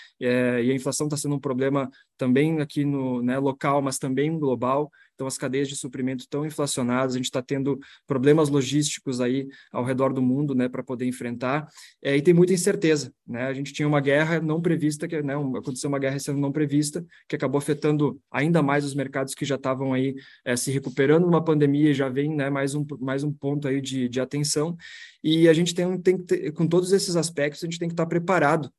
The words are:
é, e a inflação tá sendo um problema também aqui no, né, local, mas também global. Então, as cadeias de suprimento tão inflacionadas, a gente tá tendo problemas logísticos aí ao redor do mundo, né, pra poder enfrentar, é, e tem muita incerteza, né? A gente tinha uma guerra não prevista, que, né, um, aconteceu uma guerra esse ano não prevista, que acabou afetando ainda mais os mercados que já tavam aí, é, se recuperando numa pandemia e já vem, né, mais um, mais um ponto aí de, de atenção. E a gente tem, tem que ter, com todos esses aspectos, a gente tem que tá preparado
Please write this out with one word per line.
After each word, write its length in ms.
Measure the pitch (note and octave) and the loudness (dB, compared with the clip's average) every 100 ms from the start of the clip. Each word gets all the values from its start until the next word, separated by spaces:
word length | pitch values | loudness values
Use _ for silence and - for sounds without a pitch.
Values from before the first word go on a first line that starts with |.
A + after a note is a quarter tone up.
| - - | -20 -4
é, 460 | B2+ B2 B2 B2 | 0 2 2 2
e 80 | A#2+ | 0
a 20 | |
inflação 360 | C3+ C#3 C3 D3+ | 0 -2 -2 -2
tá 80 | D3 | -2
sendo 180 | D3 C#3+ | -2 -4
um 40 | |
problema 500 | C#3 B2+ C3+ C#3 C3+ - _ - | -2 -2 0 0 -2 -8 _ -4
também 440 | C3 B2+ D#3 D#3+ | 2 4 2 0
aqui 240 | D3 - C#3+ | -2 -2 -2
no, 360 | C#3 C3 B2 | 0 -2 -2
né, 160 | B2 C3+ | -2 0
local, 440 | C#3 C3+ D3 C#3+ | -2 -2 0 0
mas 160 | C3+ C3 | 0 -2
também 400 | C#3 C3 D3 E3 | -4 -2 0 0
global. 500 | C#3+ A#2+ B2 C#3 D3+ _ _ | -2 0 0 0 -2 _ _
Então, 140 | - C3 | -10 -8
as 100 | - | -6
cadeias 300 | C#3 C3+ C#3 | -4 -2 -2
de 80 | C#3 | -6
suprimento 500 | C#3+ C3+ B2+ C3 - | -10 -6 -4 -4 -6
tão 160 | C#3+ D3+ | -6 -4
inflacionadas, 680 | D3+ C#3+ - A#2+ B2 C3 | -4 -4 -2 0 0 0
a 40 | B2+ | -2
gente 140 | B2+ | -4
tá 100 | C3+ | -6
tendo 360 | B2+ C#3 C#3 C3+ - - - | -4 -2 -2 -4 -8 -14 -4
problemas 400 | C3+ C3+ D#3 D3+ | 2 4 6 4
logísticos 720 | C#3+ B2 C#3+ D3 - - B2 | 2 2 0 0 -4 -6 -2
aí 300 | B2 C3+ C3+ - - | 0 -2 -4 -12 -10
ao 140 | B2 | -6
redor 300 | B2 B2+ C3+ | -2 0 0
do 80 | C3+ | 2
mundo, 340 | B2+ C3 D3 B2+ | 0 2 0 0
né, 140 | B2 | -2
pra 120 | B2 | -4
poder 240 | B2 B2 B2+ | -8 -4 -4
enfrentar, 600 | B2 A#2+ A#2+ B2+ D3 D3+ - - _ | -4 -8 -4 -2 -2 -4 -14 -20 _
é, 140 | C#3 C#3+ | -2 4
e 60 | |
tem 120 | D#3 | 6
muita 200 | F3 F3+ | 6 6
incerteza, 580 | F#3 G3+ E3 D#3+ D3+ B2+ - - | 4 2 2 2 2 0 -12 -10
né? 200 | A#2 C3 | -6 -4
A 60 | |
gente 200 | C3+ C#3 | -6 -6
tinha 120 | - D3 | -2 0
uma 140 | D3 | 2
guerra 400 | C#3 C#3 D#3+ E3 | 4 4 2 0
não 220 | D#3+ D#3+ | 0 0
prevista, 480 | E3+ E3 D3+ D3 E3 | 0 0 0 -2 -4
que, 120 | E3 | -4
né, 140 | C#3+ C#3+ | -4 -4
um, 220 | C#3 A#2+ | -4 -4
aconteceu 320 | B2 B2+ D3 | -6 -6 -4
uma 100 | C#3 | -2
guerra 160 | C3+ C#3 | -2 -2
esse 160 | C#3+ | -4
ano 80 | C#3+ | -2
não 140 | C#3 | -2
prevista, 520 | D3 D3 D3 D3 F3 E3+ _ - | 0 0 0 0 -4 -10 _ -10
que 80 | D3+ | -4
acabou 240 | C#3 C#3+ | 0 0
afetando 580 | D3 D3 D3+ D3+ D3 - _ | 0 0 0 2 0 -2 _
ainda 300 | B2 D3+ E3+ | -2 2 2
mais 240 | C#3 C#3+ C#3+ | 4 2 0
os 100 | C#3+ | -4
mercados 400 | C3+ C#3+ C3+ - | -4 -4 -6 -4
que 80 | |
já 140 | C#3 C3+ | -4 -2
tavam 360 | C3+ C3 C3+ | -2 -2 0
aí, 220 | C3 C3+ C3 - - - | 0 0 -4 -12 -10 -4
é, 100 | B2 | -2
se 160 | - | -2
recuperando 540 | C3+ - - C3+ D#3+ F3+ | -4 -2 2 4 6 6
numa 180 | E3 | 4
pandemia 480 | E3 D3+ C#3+ C#3+ D3+ | 2 2 4 4 4
e 20 | |
já 140 | C3+ C3+ | 4 0
vem, 260 | B2+ D3 | -2 -2
né, 160 | D3+ C#3 | -2 -2
mais 240 | C#3+ C#3 | -2 -2
um, 120 | D3 D3 C3+ | -4 -6 -6
mais 200 | C3 C#3 | -4 -2
um 100 | D3 | -4
ponto 360 | D3 C#3 D3 C#3 | -4 -4 -2 -2
aí 140 | C#3 | -2
de, 260 | C3 C3 B2 | -4 -4 -2
de 140 | B2 | -2
atenção. 560 | B2+ D3 D3 D3+ D#3+ E3+ - - - _ | -4 -2 -2 0 -2 -4 -12 -20 -20 _
E 280 | D3+ D#3+ E3 | 0 6 6
a 40 | |
gente 220 | D#3+ F3 F3+ | 6 4 0
tem, 220 | F3 F#3 | -2 0
tem 180 | F3+ F3+ | 2 2
que 60 | |
ter, 300 | F3 F#3 D3+ | 0 -2 -2
com 120 | D3+ D#3+ | -2 2
todos 280 | E3+ F3+ | 2 4
esses 240 | G3 F#3+ E3+ | 2 2 0
aspectos, 440 | D#3+ - D3 D3 | -2 -2 -4 -4
a 60 | E3+ | -8
gente 100 | E3+ | -6
tem 120 | E3+ | -4
que 60 | E3+ | -4
tá 100 | E3 | -2
preparado 640 | E3+ E3+ F3+ C#3+ D#3+ C#3+ | -2 2 2 4 2 -2